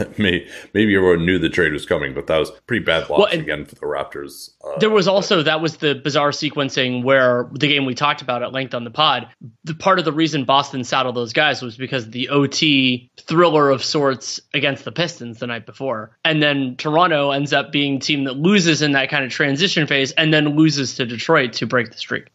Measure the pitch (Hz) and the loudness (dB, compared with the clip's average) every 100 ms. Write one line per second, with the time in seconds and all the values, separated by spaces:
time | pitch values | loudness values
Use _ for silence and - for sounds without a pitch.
0 | 104 - 101 90 - - - 101 110 98 | -8 -2 0 0 -4 -14 -4 2 4 4
1 | 92 85 85 92 80 - 80 73 - 85 | 6 4 4 2 2 2 0 0 -2 -2
2 | 69 65 - 80 - - - 113 82 82 | -2 -6 -2 0 0 -6 -6 -4 0 0
3 | - - 208 170 147 76 69 - 76 71 | 0 2 2 0 -4 -6 -8 -10 -6 -6
4 | 69 71 71 - - _ 71 71 220 214 | -6 -10 -14 -16 -20 _ -10 -2 2 2
5 | 180 196 190 185 151 156 160 - 151 127 | 4 2 2 0 2 0 -2 -2 -2 -2
6 | 151 143 147 139 151 151 135 143 127 123 | -2 0 0 0 -4 -2 -2 -2 -2 0
7 | 123 135 127 123 120 135 147 143 135 123 | 2 4 4 2 -2 -2 0 2 0 0
8 | 147 151 127 120 117 131 127 127 117 113 | -2 -2 -4 -6 -4 -6 -6 -6 -8 0
9 | 151 127 113 _ 120 - 120 160 190 185 | 0 0 -4 _ -20 -16 -12 -4 0 2
10 | 160 147 160 156 127 139 - 135 120 139 | 0 0 0 0 2 2 0 -4 -2 -2
11 | 127 123 117 156 151 123 127 113 127 131 | -2 -4 -4 0 0 0 -6 -10 -6 -6
12 | 110 123 127 143 139 - 156 139 131 123 | -6 -8 -2 0 0 2 2 4 2 0
13 | - - - 165 175 151 143 139 - 156 | -6 -20 -2 2 4 4 4 2 0 0
14 | 139 131 - - - 147 143 135 - 107 | 0 -2 -6 -12 -8 -4 -2 -4 -8 -4
15 | 165 - 120 113 123 117 113 - 135 113 | -4 -6 -14 -10 -8 -8 -12 -10 -6 -6
16 | 110 _ 165 156 147 143 135 123 156 156 | -8 _ 0 2 2 0 -2 -4 0 2
17 | 175 151 143 139 143 143 139 147 143 135 | 4 2 0 -2 0 0 0 -2 0 -2
18 | - 147 135 131 165 208 170 139 147 139 | -2 -2 -2 0 2 4 4 2 2 0
19 | 131 147 127 - 143 139 185 180 143 139 | 0 -2 -4 -2 -2 0 0 0 0 0
20 | 131 - 156 156 151 147 160 143 123 - | 0 0 2 4 2 4 4 4 -2 -4
21 | 123 117 - 160 123 - 117 123 113 - | -6 -4 0 2 2 -4 -2 -2 -2 -8
22 | - 117 - | -8 -8 -10